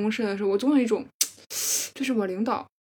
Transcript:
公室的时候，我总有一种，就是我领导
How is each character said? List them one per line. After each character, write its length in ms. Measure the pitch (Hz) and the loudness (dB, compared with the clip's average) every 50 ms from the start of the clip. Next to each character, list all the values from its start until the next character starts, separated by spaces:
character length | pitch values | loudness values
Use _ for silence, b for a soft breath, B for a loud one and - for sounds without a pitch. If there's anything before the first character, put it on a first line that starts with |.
公 100 | 202 214 | 0 0
室 120 | 220 - 226 | 0 0 -2
的 120 | 202 196 | -2 -2
时 60 | 196 208 | 0 0
候， 60 | 190 | 0
我 80 | 196 202 | 0 2
总 180 | 233 269 302 | 2 4 4
有 60 | 277 247 | 4 4
一 40 | |
种， 180 | 220 214 185 - - _ - - - - - - - B B B B B B B B B | 4 2 0 -2 -6 _ -4 -4 -4 -6 -16 -16 -10 B B B B B B B B B
就 100 | - 277 | -6 -2
是 80 | 262 254 | -2 0
我 140 | 220 202 | 0 0
领 160 | 185 185 190 226 | -2 0 -2 0
导 240 | 247 240 - - - _ _ _ _ | 0 0 -2 -4 -10 _ _ _ _